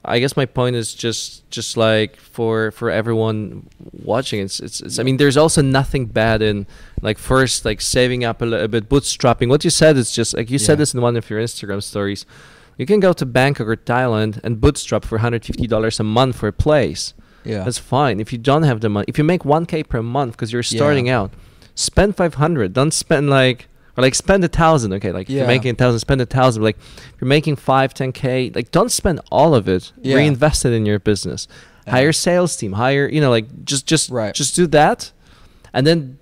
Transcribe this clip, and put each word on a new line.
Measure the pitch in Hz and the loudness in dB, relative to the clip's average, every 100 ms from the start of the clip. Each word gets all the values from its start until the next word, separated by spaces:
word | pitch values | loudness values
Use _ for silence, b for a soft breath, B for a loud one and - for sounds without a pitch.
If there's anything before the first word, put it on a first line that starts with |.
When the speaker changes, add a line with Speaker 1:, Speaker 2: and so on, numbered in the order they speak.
Speaker 1:
I | - 120 | -2 -2
guess | 131 151 | -2 -2
my | 131 | -4
point | - 123 120 | -2 -2 -2
is | 110 | -6
just, | - 117 110 - - _ | -8 -6 -6 -10 -16 _
just, | - 110 117 | -12 -8 0
like, | 110 110 107 - | 2 2 -2 -8
for, | _ - 113 110 110 | _ -6 -2 -2 -4
for | - 117 | -4 -2
everyone | 92 110 113 110 107 107 98 - _ - - | -2 0 0 0 -2 -8 -12 -20 _ -20 -14
watching, | - 110 135 107 | -4 -4 -2 -6
it's, | 98 - | -6 -10
it's, | - - | -12 -12
it's, | - 127 | -10 -4
I | |
Speaker 2:
Yeah. | 127 | -2
Speaker 1:
mean, | 131 | 2
there's | 143 139 | 4 4
also | 160 160 | 4 4
nothing | 135 135 135 139 117 | 2 2 0 -4 -2
bad | 110 113 110 | 0 0 2
in, | 110 101 95 B B B | 0 -2 -6 B B B
like, | 101 107 | -4 -6
first, | - 131 131 - | 0 2 2 -2
like, | 117 104 | -4 -4
saving | - 131 127 123 | -2 0 2 0
up | 120 113 | -4 -2
a | 117 | -2
little | 113 107 | -2 -2
bit, | 113 104 | -2 0
bootstrapping. | 139 - - 131 117 120 | 0 0 0 0 2 2
What | 147 | 2
you | 170 | 2
said | - 160 139 | 2 4 4
is | 117 | 0
just, | - 113 - | -2 -4 -4
like, | 113 | -4
you | 135 | 0
said | - | 2
Speaker 2:
Yeah. | 147 | 2
Speaker 1:
this | 151 127 | 2 0
in | |
one | 120 117 | 0 -2
of | - | -4
your | 110 | -6
Instagram | 117 - 101 101 | -6 -8 -8 -8
stories. | - 104 101 101 - B B B B - | -6 -4 -4 -6 -12 B B B B -10
You | 131 | 0
can | 208 | 2
go | 185 | 4
to | 170 135 | 2 0
Bangkok | 123 135 143 110 | 2 2 0 -4
or | 113 | -4
Thailand | - 123 127 107 110 110 | -2 0 2 0 -2 -4
and | - 113 | -6 2
bootstrap | 139 143 - 107 - | 2 0 -4 -4 -2
for | 113 | -2
a | |
hundred | 117 117 - | -2 -2 -6
fifty | - 117 | -6 -2
dollars | 110 110 - | 0 0 -2
a | |
month | 107 110 131 117 | 0 2 2 0
for | 107 | -6
a | |
place. | - 151 151 95 87 - - b b | -4 0 2 0 -4 -12 -14 b b
Speaker 2:
Yeah. | - 107 95 | -8 -6 -6
Speaker 1:
That's | 117 | -8
fine. | - 127 117 101 | -2 0 0 -2
If | 107 | -6
you | 120 | -4
don't | 117 147 | 0 2
have | 156 113 | 2 2
the | 110 | -2
money, | 104 - | -2 -2
if | 110 | -2
you | |
make | 151 180 139 | 0 0 0
one | 151 165 | 0 0
K | 165 | -6
per | 151 120 | -4 -6
month | 117 131 131 113 | -4 -4 -4 -6
'cause | 113 | -6
you're | 120 117 | -4 -4
Speaker 2:
Yeah. | 113 | 0
Speaker 1:
starting | 143 143 123 | 2 2 0
out, | 123 95 - b b b - | -2 -2 -10 b b b -8
spend | - - 196 190 | -2 2 0 2
five | 175 131 | -2 2
hundred. | 156 160 95 | 0 2 0
Don't | 95 147 | 0 0
spend, | - - 151 143 | -2 0 0 4
like, | 135 127 123 - b b - | 4 4 0 -10 b b 0
or, | |
like, | 131 - | 2 2
spend | - 196 175 | 2 2 2
a | |
thousand. | - 165 156 110 | 4 4 4 2
Okay, | 95 98 | -4 -4
like, | 90 95 | -6 -4
if | |
Speaker 2:
Yeah. | 135 | -2
Speaker 1:
you're | 127 | 2
making | 127 123 | 2 0
a | 117 | 2
thousand, | 123 117 | 2 2
spend | - 139 | 0 -2
a | 123 | 0
thousand. | 131 131 110 | 2 2 4
Like, | 110 - B B B | 0 -2 B B B
if | B | B
you're | 123 | 0
making | 151 156 143 | 2 2 -4
five, | - 135 135 | 0 2 2
ten | - 131 | -2 -6
K, | - 131 131 123 - | -4 -2 0 -2 -4
like, | 120 | 0
don't | 160 233 | 0 2
spend | - 202 151 - | 0 -2 -2 -2
all | - 156 | 2 6
of | 135 95 | 4 4
it. | 92 - - | -2 -2 -10
Speaker 2:
Yeah. | 131 135 | 0 4
Speaker 1:
Reinvest | 151 127 151 - 131 | 4 4 2 2 0
it | |
in | 117 107 | 0 0
your | 104 | 0
business. | 107 101 95 - - B B B - | 0 -2 -4 -10 -12 B B B -2
Speaker 2:
Yeah. | |
Speaker 1:
Hire | 127 143 | 2 2
a | |
sales | 151 180 175 180 - | 2 2 2 0 -2
team. | 107 | -6
Hire, | 101 127 139 143 | -2 0 2 0
you | 151 | 2
know, | 143 | 4
like, | 117 113 - - | 2 0 -14 -6
just, | 139 - | -6 0
just, | 160 - | -2 0
Speaker 2:
Right. | 127 107 | -4 -4
Speaker 1:
just | - 139 - | -4 -4 0
do | 175 | 4
that, | 151 160 240 - _ b b b b b | 4 4 0 -8 _ b b b b b
and | - 143 | 0 2
then | 170 131 135 | 2 -2 -16